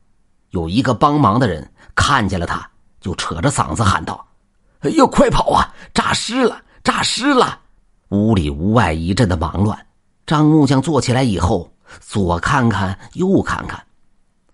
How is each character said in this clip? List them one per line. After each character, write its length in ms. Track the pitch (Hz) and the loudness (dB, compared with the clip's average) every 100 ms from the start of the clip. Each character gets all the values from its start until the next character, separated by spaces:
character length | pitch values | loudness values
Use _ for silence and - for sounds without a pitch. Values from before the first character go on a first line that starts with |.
| _ _ _ _ _ | _ _ _ _ _
有 180 | 90 82 | -6 -2
一 140 | 107 | 0
个 140 | 139 | 0
帮 260 | 110 147 147 | 2 2 4
忙 180 | 110 113 | 2 2
的 80 | 120 | 0
人 240 | 78 67 _ - | -2 -10 _ -8
看 320 | - - 135 98 | -2 0 0 0
见 140 | 95 | -2
了 60 | 85 | -4
他， 220 | - - _ _ _ | -8 -12 _ _ _
就 120 | 92 80 | -10 -8
扯 240 | - 80 | -8 -4
着 100 | 135 | -2
嗓 240 | 135 - | 0 -2
子 80 | 78 | -2
喊 220 | 101 - | 0 0
道 200 | - - - _ _ _ _ _ | -4 -12 -16 _ _ _ _ _
：“哎 100 | 147 | -2
呦， 140 | 311 254 | 2 4
快 200 | - 254 | 4 4
跑 220 | - - | 2 2
啊！ 240 | 156 - - - | 0 -2 -8 -6
诈 200 | - - | -4 -2
尸 320 | 135 - 254 | -2 -4 0
了， 180 | 240 - - _ | 0 -2 -14 _
诈 180 | - 214 | -4 -2
尸 320 | - - 269 | -4 -2 0
了！” 240 | 254 151 - _ _ _ _ _ | 2 0 -4 _ _ _ _ _
屋 220 | 101 107 | 0 2
里 160 | 101 73 | 2 0
屋 260 | 71 95 | -2 0
外 180 | 117 90 | 2 2
一 200 | 80 85 | 0 -2
阵 160 | 98 107 | 0 0
的 80 | 85 | 0
忙 280 | 80 87 | -2 -2
乱。 220 | 107 82 - _ _ _ | -2 -4 -12 _ _ _
张 200 | - 151 | -2 2
木 200 | 151 156 | 4 4
匠 160 | 139 135 | 4 2
坐 200 | 165 139 | 2 0
起 120 | 127 | 0
来 120 | 123 | 0
以 120 | 131 87 | 0 0
后， 320 | 87 95 - _ - - | 0 -2 -6 _ -20 -20
左 380 | - 107 87 85 | -8 -2 0 0
看 300 | - 143 117 | 0 0 2
看， 280 | 98 95 95 - | 0 -4 -6 -10
右 280 | 165 185 180 | -4 0 2
看 240 | - - - | 0 -4 -8
看， 180 | - - _ _ _ _ _ _ | -12 -18 _ _ _ _ _ _